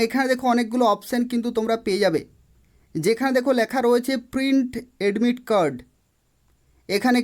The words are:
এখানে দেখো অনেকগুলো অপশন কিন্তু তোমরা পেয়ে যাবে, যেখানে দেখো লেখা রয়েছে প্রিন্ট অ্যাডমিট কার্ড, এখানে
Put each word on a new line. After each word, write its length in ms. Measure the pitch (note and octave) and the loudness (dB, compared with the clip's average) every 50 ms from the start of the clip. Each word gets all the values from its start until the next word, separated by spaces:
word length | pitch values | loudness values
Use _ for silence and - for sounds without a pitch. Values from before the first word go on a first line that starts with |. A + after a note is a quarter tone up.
এখানে 260 | A#3 A3+ A#3 C4+ C4 C4 | 0 0 0 0 0 0
দেখো 180 | B3+ B3+ C4 B3 | 0 0 0 0
অনেকগুলো 360 | A#3+ A#3+ A#3+ G#3+ A#3 B3+ A#3+ | 0 0 0 0 0 2 2
অপশন 340 | G#3+ G3+ G#3 - - B3+ B3 A#3+ B3 | 2 2 0 -2 -4 -2 -2 -2 -2
কিন্তু 200 | A#3+ A#3 A3 A#3+ | -2 -4 -4 -2
তোমরা 260 | - A3 A3 A3+ A3+ A3+ | -4 -2 -2 -2 -2 -2
পেয়ে 200 | - G#3+ F#3 F#3 G#3+ | -2 -2 0 2 2
যাবে, 160 | F3+ D#3+ C#3 - - _ _ _ _ _ _ _ _ _ _ _ _ - | 2 2 0 -4 -8 _ _ _ _ _ _ _ _ _ _ _ _ -8
যেখানে 360 | E3 D3 G3 A3+ A3+ C4 C4+ B3+ | -2 0 0 0 0 0 0 0
দেখো 160 | C4 B3+ C#4 | 0 2 2
লেখা 280 | C4 A#3+ A3 - - C4+ | 2 2 0 0 0 0
রয়েছে 300 | A#3+ A#3+ A#3+ A#3+ B3 C4 C4+ B3 - - | 2 2 2 2 2 -2 -4 -4 -6 -6
প্রিন্ট 400 | - C4 C4+ C4+ C4+ C4+ B3 B3+ - A3+ - - _ | -6 -4 0 2 2 2 0 -2 -6 -10 -12 -14 _
অ্যাডমিট 420 | - G3 G3+ G3+ G#3 A#3+ A#3+ B3 B3 - | -4 -2 -2 0 2 0 0 0 -2 -2
কার্ড, 320 | - A3 G3 E3 C#3+ C3 A#2+ - _ _ _ _ _ _ _ _ _ _ _ _ _ _ _ _ _ _ _ _ - | 0 0 2 2 0 -2 -6 -12 _ _ _ _ _ _ _ _ _ _ _ _ _ _ _ _ _ _ _ _ -4
এখানে 300 | F#3+ G3+ - B3+ B3 B3 | -2 0 2 2 2 2